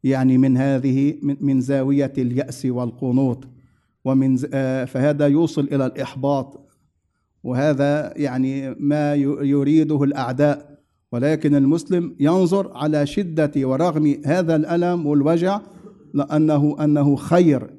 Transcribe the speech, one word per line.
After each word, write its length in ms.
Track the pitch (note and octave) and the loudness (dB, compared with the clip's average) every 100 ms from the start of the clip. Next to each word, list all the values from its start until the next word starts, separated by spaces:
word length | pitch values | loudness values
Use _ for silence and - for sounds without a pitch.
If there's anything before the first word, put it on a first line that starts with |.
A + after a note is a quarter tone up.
يعني، 340 | C3 C3 C3 B2+ | 0 2 4 4
من 200 | C3+ B2+ | 4 2
هذه، 600 | C#3 C3+ C#3 C3 C#3 D3+ | 2 0 0 0 0 -2
من، 140 | C#3+ C#3 | -6 -4
من 200 | C#3 C3+ | 0 0
زاوية 520 | B2 C#3 C3 C#3 C#3 C#3 | 0 -2 0 0 0 -2
اليأس 480 | B2+ B2 C3+ A#2+ C3 | -2 -2 -6 -6 -6
والقنوط، 840 | B2 B2 A#2+ C3 B2+ C3+ A#2 - - _ _ _ _ B2+ | -4 -6 -6 -2 0 0 -2 -10 -20 _ _ _ _ -2
ومن 320 | C3+ C3+ C3 | 0 2 0
ز-، 100 | C#3+ | -2
آه، 320 | C3+ C3 C3 B2+ | -4 -2 -4 -4
فهذا 420 | C3 C#3 D3 D3 | -2 0 2 2
يوصل 360 | C#3+ D#3+ D#3+ | 2 0 -2
إلى 220 | C#3+ C#3 C3 | -2 -2 -2
الإحباط، 840 | C3 B2+ - C#3 C#3 C3 - _ _ _ _ _ _ _ _ | -4 -10 -6 -2 -2 -4 -16 _ _ _ _ _ _ _ _
وهذا، 720 | - B2+ D3 C#3 C#3+ D3 B2 - | -6 0 0 2 0 0 -4 -6
يعني، 580 | C#3+ B2+ C3 C3+ C3+ - | -4 -2 -2 -4 -8 -4
ما 360 | C#3+ D3 D3 D3 | -2 0 0 0
ي-، 60 | |
يريده 840 | C#3 D3 C#3 C#3+ C#3 D#3+ D3+ D3+ | 0 -2 0 2 4 2 2 0
الأعداء. 720 | C#3 C#3+ B2 B2+ D3 C#3 - - _ _ _ | 0 -2 -6 0 0 0 -8 -20 _ _ _
ولكن 440 | A#2+ C#3 D#3 D#3 C#3+ | -2 0 0 2 4
المسلم 600 | C3+ E3 - F3+ E3+ - | 4 2 0 -4 -4 0
ينظر 580 | C#3 F3+ F3+ G3 F#3+ - | 2 4 2 2 -2 -6
على 280 | D3+ D3+ C#3+ | -2 0 0
شدة 460 | E3+ F#3 D#3 D3 D3 | -2 -4 0 0 0
ورغم 680 | C3 C3 F3 D#3 D3+ C#3 D3 | -2 0 0 2 0 0 0
هذا 300 | F3 E3 D#3+ | 0 2 0
الألم 500 | D3+ E3+ F3 F3 D3+ | 0 -2 0 -2 0
والوجع 560 | D3 C#3+ E3 F3+ G3+ - - - - - | 2 2 0 0 -4 -8 -20 -20 -20 -6
لأنه، 640 | C#3+ C#3+ D3+ D#3 D3+ D3 D3 | -4 -2 0 2 2 2 0
أنه 320 | D3+ D3 C#3+ C#3 | 0 2 2 0
خير 540 | - F3 E3+ C3 A2 | 2 4 4 2 -2